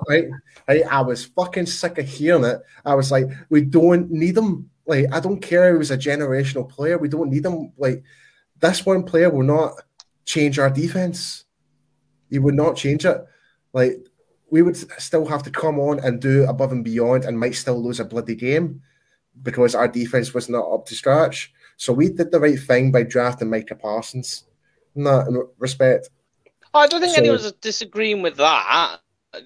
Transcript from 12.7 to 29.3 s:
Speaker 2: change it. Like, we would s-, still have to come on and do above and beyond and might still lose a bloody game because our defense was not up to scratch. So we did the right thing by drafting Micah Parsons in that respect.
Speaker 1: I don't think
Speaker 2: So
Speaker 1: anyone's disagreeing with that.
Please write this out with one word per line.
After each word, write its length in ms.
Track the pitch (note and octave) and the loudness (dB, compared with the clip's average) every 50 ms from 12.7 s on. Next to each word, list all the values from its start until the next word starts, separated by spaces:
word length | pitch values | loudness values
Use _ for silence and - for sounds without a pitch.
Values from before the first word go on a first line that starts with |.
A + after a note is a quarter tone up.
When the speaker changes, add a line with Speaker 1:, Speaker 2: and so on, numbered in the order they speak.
| - | 0
Speaker 2:
change 300 | - - C#3 C#3+ D3+ - | -2 -2 -2 -2 0 2
it. 180 | F#3 - - - - _ _ _ _ _ _ _ _ _ | 0 0 0 -4 -14 _ _ _ _ _ _ _ _ _
Like, 320 | C3 B2+ B2+ B2+ - - _ _ _ _ _ _ _ _ _ | 2 2 2 0 -4 -12 _ _ _ _ _ _ _ _ _
we 120 | D3+ D#3+ F3 | 4 4 4
would 120 | F3 - | 4 2
s-, 100 | - - - - - | -4 -10 -16 -14 -14
still 280 | - - - D#3+ D#3 D#3 | -10 -2 -2 -2 -2 -2
have 160 | D3+ C#3+ C#3 | -4 -6 -6
to 80 | C#3 | -8
come 280 | - - - D#3+ D3+ C#3+ | -8 -4 -4 -2 -2 0
on 200 | C#3 C#3+ D3 C#3+ | 0 -2 -2 -2
and 200 | C3+ C3 A#2+ A#2 | -2 -4 -4 -2
do 220 | C3 C3+ C3+ C#3 C#3 | 0 2 4 4 4
above 260 | B2+ A#2 A#2 C3+ C3 | 2 2 -2 -2 -2
and 120 | C3 B2 A2+ | -2 -4 -6
beyond 420 | A2+ A2+ A#2 A#2+ A#2 B2+ C3 - | -4 -2 0 2 2 2 0 0
and 140 | G#2 A#2 A2+ | -2 -4 -2
might 160 | A#2 B2+ B2+ | -4 -4 -4
still 260 | - - C3+ B2 A#2+ | -4 -4 -4 -4 -2
lose 180 | A#2 A#2+ A#2+ A#2 | -4 -6 -6 -6
a 60 | A2+ | -8
bloody 300 | - A2 A#2 A#2 A#2 A2+ | -8 -6 -8 -6 -6 -8
game 460 | A2+ B2 B2+ C#3 D#3+ F3 D#3+ C3+ - - _ _ _ _ _ _ _ _ _ _ B2+ - | -6 -2 -2 0 0 -2 -2 -6 -12 -18 _ _ _ _ _ _ _ _ _ _ _ -10
because 320 | B2 - B2+ B2 A#2+ A#2+ | -8 0 2 2 2 4
our 120 | A2 A#2+ A#2+ | 2 0 0
defense 460 | A#2+ A#2+ A#2+ A#2 - B2+ A2+ - - | 0 -4 -6 -2 -2 -2 -2 -2 -6
was 160 | B2+ A#2 - | -8 -6 -4
not 200 | A#2+ A#2+ G2 D#2+ F#2 | -4 -4 -4 -2 -4
up 120 | A2 - - | -6 -6 -8
to 80 | - | -14
scratch. 580 | - - C#3 C3+ D3+ D#3+ C3 C3+ - - - _ _ _ _ _ _ | -4 0 2 4 4 2 2 0 -6 -14 -14 _ _ _ _ _ _
So 160 | - - B2 | -4 -2 0
we 160 | B2+ D#3 F#3+ | 2 2 0
did 220 | F#3 - E3+ E3 | 2 -2 -2 0
the 80 | F3 E3 | 2 4
right 200 | C#3+ D3+ C#3+ C3+ | 4 4 2 2
thing 320 | - - C3 B2 C3 C3+ | 0 2 2 2 4 4
by 120 | C3 B2+ A#2 | 2 2 0
drafting 460 | A2+ - B2 A#2+ B2 B2 - A#2 A2 | 2 0 0 0 0 -2 -4 -6 -4
Micah 260 | A2 A2 G#2+ - A2 | -4 -6 -6 -8 -14
Parsons 720 | - - G#2+ G#2 A2+ A2+ - - C3 B2 - - - - _ _ _ _ _ _ _ _ _ _ | -12 -8 -6 -6 -6 -6 -8 -12 -12 -10 -10 -12 -14 -16 _ _ _ _ _ _ _ _ _ _
in 80 | C#3+ C#3+ | -4 0
that 440 | C#3+ C3+ B2+ A2+ A#2 B2 B2 - - _ _ | 2 2 2 2 0 -4 -4 -4 -8 _ _
respect. 520 | B2 B2+ C3+ - C3+ C3 B2 - - - _ _ _ _ _ _ _ _ _ _ _ _ - | -8 -8 -2 2 2 4 4 2 -2 -8 _ _ _ _ _ _ _ _ _ _ _ _ 4
Speaker 1:
I 140 | D4 D4 D4 | 4 4 6
don't 140 | E4 E4+ | 4 2
think 120 | F4 F4 E4+ | 0 2 2
Speaker 2:
So 60 | D#4 | 4
Speaker 1:
anyone's 320 | A#3 A#3 A#3 - G#3+ G#3 F#3+ | 4 4 2 2 -2 -6 -12
disagreeing 680 | _ - A3 G#3 - A3+ G3 _ G#3 A3 G#3+ G#3 G3+ | _ -10 -8 -8 -8 -10 -8 _ -4 -2 -2 -2 -2
with 160 | F3+ E3+ D3 C#3+ | -2 -4 0 2
that. 600 | C#3+ D#3 D#3 B2 F#2 F#2 B2 D#3+ E3+ C3+ E2 - _ _ _ _ _ _ | 2 2 4 2 0 0 0 0 0 -2 -4 -12 _ _ _ _ _ _